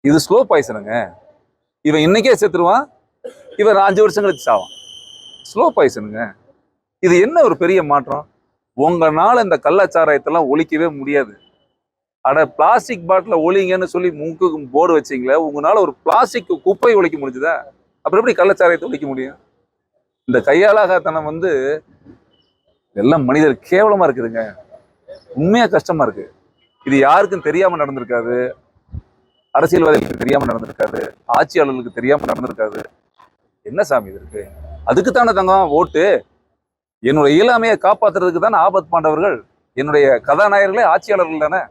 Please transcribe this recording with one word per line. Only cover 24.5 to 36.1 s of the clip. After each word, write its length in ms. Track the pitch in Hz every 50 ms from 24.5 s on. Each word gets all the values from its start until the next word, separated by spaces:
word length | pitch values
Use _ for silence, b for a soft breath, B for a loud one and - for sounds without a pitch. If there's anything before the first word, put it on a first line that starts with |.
| 95 - - _ - - _ _ _ _ _ - - - _ _ -
உண்மையா 340 | 127 156 185 214 247 233
கஷ்டமா 360 | 214 190 156 - - 175 156 135
இருக்கு. 300 | 113 95 98 92 - _ _ _ _ _ _ _ _ _ _ _
இது 140 | 131 139
யாருக்கும் 440 | 139 135 139 156 190 202 180 190 180
தெரியாம 360 | - 151 147 180 196 185 175
நடந்திருக்காது, 720 | 160 147 139 139 131 120 107 123 117 113 120 123 123 123 127 - _ _ _ _ _ _ _ - - _ _ _ _ _ _ _ _ _ _ - 135
அரசியல்வாதிகளுக்கு 580 | 147 160 175 170 160 156 151 - - - -
தெரியாம 280 | - - - 143 139 131
நடந்திருக்காது, 640 | 123 113 113 113 110 - - - - - - - - - _ _
ஆட்சியாளர்களுக்கு 680 | - - 147 156 147 - 175 147 139 131 127 117 120 -
தெரியாம 320 | 120 117 131 143 147 -
நடந்திருக்காது. 580 | - 139 123 123 120 - - 110 107 - - 107 - _ _ _ _ _ _ _ _ _ _ _ _ _ _
என்ன 220 | _ 107 131 160 -
சாமி 260 | 139 139 120 104 95
இது 60 | 95
இருக்கு? 320 | 98 - - - 104 98 - - - - - - - -
அதுக்குத்தானே 460 | - 123 160 185 247 190 240 240 226 208
தங்கம் 360 | 190 190 185 190 190 190 156
ஓட்டு? 560 | 143 160 180 - - 151 175 202